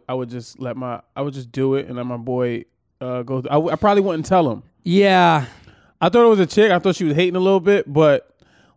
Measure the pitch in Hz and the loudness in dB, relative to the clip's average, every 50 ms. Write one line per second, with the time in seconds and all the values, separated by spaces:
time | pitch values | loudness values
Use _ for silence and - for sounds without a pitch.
0 | - - 127 131 127 117 123 123 117 - - - 131 123 110 127 127 123 120 - | -8 -8 -8 -8 -8 -10 -12 -16 -16 -16 -16 -14 -12 -10 -10 -10 -10 -10 -12 -12
1 | _ _ - 135 143 147 135 135 123 117 - 135 135 135 135 139 - - 127 123 | _ _ -10 -8 -8 -8 -8 -12 -16 -10 -6 -4 -2 0 -2 -2 -4 -8 -10 -10
2 | 123 123 123 120 113 127 123 127 123 120 117 - - _ _ _ _ _ _ - | -10 -10 -10 -10 -8 -6 -4 -4 -2 -4 -4 -8 -10 _ _ _ _ _ _ -14
3 | 127 127 123 127 120 127 131 131 123 - 143 151 160 170 160 - 214 208 202 202 | -10 -8 -8 -8 -6 -6 -6 -6 -4 -2 -2 0 0 0 -2 0 2 2 2 2
4 | 190 196 165 160 - - 190 180 160 127 107 101 - _ _ _ - 175 175 196 | 2 0 -4 -4 -2 0 2 2 2 0 -2 -6 -12 _ _ _ -4 0 2 4
5 | 202 196 190 185 175 170 160 147 127 - - - _ - _ _ _ _ _ - | 4 4 4 4 4 4 2 2 -2 -6 -14 -20 _ -20 _ _ _ _ _ -2
6 | 160 180 185 240 233 226 220 196 180 - - 208 214 214 180 170 - 190 170 - | -2 2 4 6 6 6 6 4 2 0 2 2 4 4 4 2 0 -2 -2 0
7 | 180 151 143 160 185 180 175 185 185 190 196 190 165 202 202 185 - 139 139 156 | -2 -2 0 0 0 0 0 0 2 2 2 2 2 2 0 0 0 -2 0 2
8 | 156 151 139 127 - _ _ _ _ _ _ _ _ _ _ | 4 4 4 2 -2 _ _ _ _ _ _ _ _ _ _